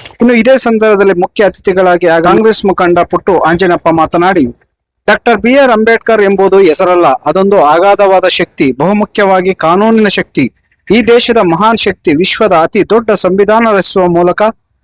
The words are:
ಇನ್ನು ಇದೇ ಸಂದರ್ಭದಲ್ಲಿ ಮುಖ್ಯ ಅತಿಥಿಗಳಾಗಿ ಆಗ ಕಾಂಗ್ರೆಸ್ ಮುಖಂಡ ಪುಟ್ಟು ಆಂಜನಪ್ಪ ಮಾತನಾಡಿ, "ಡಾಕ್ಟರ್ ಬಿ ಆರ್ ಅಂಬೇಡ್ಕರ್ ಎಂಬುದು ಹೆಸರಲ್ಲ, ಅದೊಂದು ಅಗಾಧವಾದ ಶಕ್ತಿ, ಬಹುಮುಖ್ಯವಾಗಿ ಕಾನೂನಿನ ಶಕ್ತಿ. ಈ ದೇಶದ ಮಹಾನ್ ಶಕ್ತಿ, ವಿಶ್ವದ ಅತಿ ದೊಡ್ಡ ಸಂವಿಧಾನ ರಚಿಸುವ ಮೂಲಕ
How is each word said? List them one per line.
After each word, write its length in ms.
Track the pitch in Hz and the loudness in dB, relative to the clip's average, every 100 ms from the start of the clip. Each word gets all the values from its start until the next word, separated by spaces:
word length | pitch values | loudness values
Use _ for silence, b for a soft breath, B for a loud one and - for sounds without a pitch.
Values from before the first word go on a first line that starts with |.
| - - | -14 -4
ಇನ್ನು 140 | 240 | 0
ಇದೇ 220 | 233 226 262 | 0 2 0
ಸಂದರ್ಭದಲ್ಲಿ 560 | 233 226 220 202 196 | 0 0 0 0 0
ಮುಖ್ಯ 320 | 175 180 - | 0 -2 -2
ಅತಿಥಿಗಳಾಗಿ 640 | 196 - - 185 185 175 175 | -2 -2 -4 0 0 0 0
ಆಗ 160 | 165 | 0
ಕಾಂಗ್ರೆಸ್ 420 | 170 214 220 214 | 2 2 0 0
ಮುಖಂಡ 340 | 196 175 175 175 | -2 -2 0 0
ಪುಟ್ಟು 420 | 170 180 - 180 | -2 -4 -2 0
ಆಂಜನಪ್ಪ 480 | 151 170 185 170 165 | 0 0 0 -2 -2
ಮಾತನಾಡಿ, 580 | 160 156 170 180 185 123 - _ _ _ _ - | -2 0 0 0 0 -2 -6 _ _ _ _ -4
"ಡಾಕ್ಟರ್ 320 | 208 240 214 | -2 0 0
ಬಿ 180 | 226 269 | 0 2
ಆರ್ 140 | 269 | 2
ಅಂಬೇಡ್ಕರ್ 520 | 220 220 226 - 220 | 0 0 -2 0 0
ಎಂಬುದು 360 | 196 196 190 190 | 0 0 2 2
ಹೆಸರಲ್ಲ, 480 | 180 151 180 175 160 | 2 2 0 0 0
ಅದೊಂದು 580 | 127 139 180 196 196 | 0 -2 -2 0 2
ಅಗಾಧವಾದ 600 | 147 170 196 202 202 185 180 | 2 2 2 2 2 2 0
ಶಕ್ತಿ, 460 | - 175 - 139 | -2 -4 -4 -4
ಬಹುಮುಖ್ಯವಾಗಿ 840 | 123 170 208 208 - 196 185 185 | -2 -2 -2 -2 -2 0 0 -2
ಕಾನೂನಿನ 540 | 185 160 185 220 226 208 | -2 -2 0 2 2 0
ಶಕ್ತಿ. 440 | 190 - - 127 _ _ _ - | -2 -4 -4 -6 _ _ _ -2
ಈ 80 | 220 | 0
ದೇಶದ 340 | 226 240 240 226 | 2 2 2 0
ಮಹಾನ್ 420 | 180 165 214 226 | 0 0 0 0
ಶಕ್ತಿ, 360 | 208 - 180 | -4 -4 -2
ವಿಶ್ವದ 380 | 147 190 - 214 | -2 -2 -2 0
ಅತಿ 380 | 170 165 208 165 | 0 0 -2 0
ದೊಡ್ಡ 200 | 220 226 | 0 0
ಸಂವಿಧಾನ 560 | 196 185 196 202 226 226 | -2 0 0 0 0 0
ರಚಿಸುವ 340 | 202 - 196 180 | 0 0 0 0
ಮೂಲಕ 360 | 170 175 - 220 - _ _ | 0 0 0 -2 -4 _ _